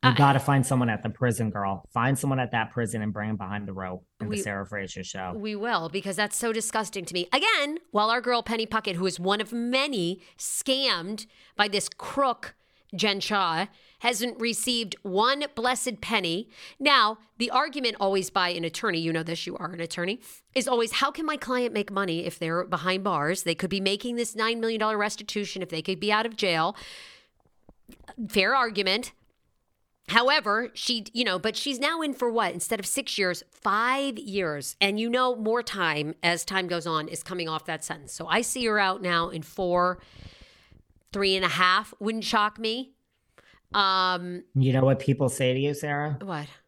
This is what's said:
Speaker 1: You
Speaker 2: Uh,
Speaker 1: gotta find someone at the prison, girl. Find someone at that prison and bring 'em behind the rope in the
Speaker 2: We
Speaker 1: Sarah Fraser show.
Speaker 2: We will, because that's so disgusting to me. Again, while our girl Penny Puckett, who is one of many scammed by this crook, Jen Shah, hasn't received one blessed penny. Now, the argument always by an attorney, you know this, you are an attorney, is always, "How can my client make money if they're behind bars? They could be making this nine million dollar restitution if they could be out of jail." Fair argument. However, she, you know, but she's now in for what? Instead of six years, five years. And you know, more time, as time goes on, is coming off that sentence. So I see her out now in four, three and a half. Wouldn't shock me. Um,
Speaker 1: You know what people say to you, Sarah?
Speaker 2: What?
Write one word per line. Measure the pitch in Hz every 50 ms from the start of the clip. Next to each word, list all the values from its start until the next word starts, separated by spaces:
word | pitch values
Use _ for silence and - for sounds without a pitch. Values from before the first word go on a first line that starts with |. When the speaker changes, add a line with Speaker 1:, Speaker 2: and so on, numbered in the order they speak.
| -
Speaker 1:
You | 262
Speaker 2:
Uh, | 240
Speaker 1:
gotta | - 143 139 139 135
find | - - 139 139 127
someone | - 135 127 123 117
at | 110 104 -
the | 110
prison, | 104 - 127 123 113 107 117 110
girl. | 98 104 98 98 98 95 - - _
Find | 120 117 127 139 131
someone | - 139 135 131
at | 127 117
that | - 117 110 113
prison | - 123 117 104 107 113 107
and | 107 98
bring | 107 104 107
'em | 107 95
behind | 98 92 101 104 104 98
the | 95
rope | 95 92 92 92 92 - _ _ _
in | 110
the | 107
Speaker 2:
We | 214 208
Speaker 1:
Sarah | 190 107 101 98 98
Fraser | - 107 101 98 185 - 190 -
show. | - - 95 95 92 90
Speaker 2:
We | 220 202 220 214
will, | 202 208 240 233 175 165 165
because | 151 196 190 196 190
that's | 185 214 208 -
so | - - 233
disgusting | 220 220 214 - - 220 214 - - 202 175
to | - 175
me. | 180 175 -
Again, | - 277 349 440 453 349 285 285 302 339 _ _
while | - 208 208 220
our | 226 247
girl | 233 247 247 240
Penny | 233 - 226 226 220
Puckett, | 214 226 220 214 208 185
who | 170 185
is | 190 170 170
one | 175 190 202 208
of | 214 214 226
many | 240 233 240 247 262 277 302 277 208 170 170 185 202 - - _ _
scammed | - - - - - - 262 262 277 254 208 175 165 185 220 208 - _ _ _ - - _
by | - 208 208
this | 196 202 185 -
crook, | - _ - - - 277 277 254 233 - - - - _ _ _ _ _ _ _ -
Jen | 185 - 214 196 196
Shah, | 190 - 214 202 190 170 165 165 185 202 - - - - _ _
hasn't | - 233 247 190 226 247 226 -
received | 226 233 226 - - 254 247 233 226 190 - - _
one | 202 180 196 220 247 277 285 294 285 -
blessed | - 226 247 254 240 - 254 226 -
penny. | - - 226 214 185 170 165 180 233 - - - - - - _
Now, | 269 294 285 262 226 208 220 214 - _ _ -
the | 233 233
argument | - 254 294 320 262 294 262 233 214 -
always | 202 196 196 196 185 190
by | - 202 180 175
an | 180 170 165
attorney, | 165 160 - - 220 180 165
you | 165 165 160
know | 165
this, | 165 165 170 165 -
you | 180 - -
are | - 156
an | 180 170
attorney, | 165 165 - - 175 180 208 247 - - - - _ _ _
is | 262 254 269
always, | 254 233 233 214 -
"How | - 277 277
can | 294 - 320 311
my | 302 285
client | - - 254 247 247 240 -
make | 208 196 -
money | 208 196 196 185 165 165 175
if | 180 165 -
they're | 170 160 165 175 180
behind | - - 170 151 185 185 190 190
bars? | 208 180 151 143 151 180 185 -
They | 170 165
could | 165 190 180
be | 180 202
making | 190 190 202 208 - 247 240
this | 233 240 220 -
nine | 214 220 220 233 233
million | 226 226 226 220
dollar | 214 214 220 208
restitution | 208 214 208 - 208 - - 214 202 196 - 190
if | 185 175
they | - 160 160
could | - 190 165
be | 180 202
out | 208 214 226
of | 233 226
jail." | - 208 190 170 160 160 175 208 - - - - - - - - - _ _ _ _ _ _ _ _ _ - - _ _ _ - _ - - - - 226 196
Fair | - 208 185 202 254
argument. | 277 247 226 214 190 202 190 190 220 254 - - _ _ _ _ _ _ _ _ _ _ _ _ _ _ _ _ _ _ -
However, | 185 233 240 262 285 311 220 214 202 220 247 233 -
she, | - - - 247 226 202 - _
you | 233 247
know, | 214 185 180
but | - 220 220
she's | - - 285 277 233
now | 269 294 330 330
in | 320 294 262
for | - 254 240
what? | 226 233 214 - -
Instead | 175 - - 226 202
of | 196
six | - - - 254 - - -
years, | 196 185 175 - - _
five | _ - _ 208 196 214 226 247 262 277 277 277 233 214
years. | 285 214 190 202 185 160 151 143 139 - - _
And | 202 196 202 214
you | 226 233
know, | 233 254 254 254 247
more | 240 220 214 226 247 233
time, | - - 202 180 165 151 151 151 151 160 _ -
as | 170 175 165 -
time | - 196 190 185 175
goes | 180 170 156 170
on, | 160 156 151 156
is | 175 - -
coming | - 190 180 170 160
off | 160 156 -
that | - 160 156 -
sentence. | - 160 151 143 135 -
So | - 165 175
I | 160 214
see | 240 233 - 262 247
her | 226 214 208
out | 202 190 185 -
now | 196 180 175 170 170 175
in | 190 165
four, | 151 - - - 190 180 175 175 175 180 180 175 - - - - - - - - - - - _ _ _ - - _ _ _ _ _ _ -
three | 202 196 196 190
and | 190 190
a | 175
half. | 139 160 185 180 185 196 214 - - _
Wouldn't | 208 208 220 220 208
shock | - - 220 208 214 208 -
me. | 220 220 220 247 262 262 _ _ _ _ _ _ _ _ _ - _ _ - _ _ _ -
Um, | 208 196 190 190 190 185 185 185 175 175 180 175 180 - _ _
Speaker 1:
You | 135 131 131 127
know | 135 131
what | 135 135 135
people | - - 135 - 135 127
say | - - 135 127 127
to | 131
you, | 139 143 143
Sarah? | 143 - 147 143 143 147 151 147 131
Speaker 2:
What? | - 196 180 151 147 151 - - _